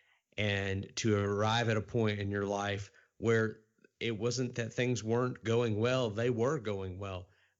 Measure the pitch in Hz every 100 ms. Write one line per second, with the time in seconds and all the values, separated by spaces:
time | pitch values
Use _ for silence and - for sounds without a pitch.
0 | _ _ _ - 104 98 98 95 - -
1 | 110 104 101 101 107 117 113 107 98 120
2 | 110 104 101 101 101 101 101 101 101 -
3 | _ - 110 113 110 - _ _ - -
4 | 117 104 120 123 123 123 110 - 123 113
5 | 110 117 127 123 110 117 117 104 120 131
6 | 117 101 123 113 117 151 107 98 95 90
7 | 98 92 87 _ _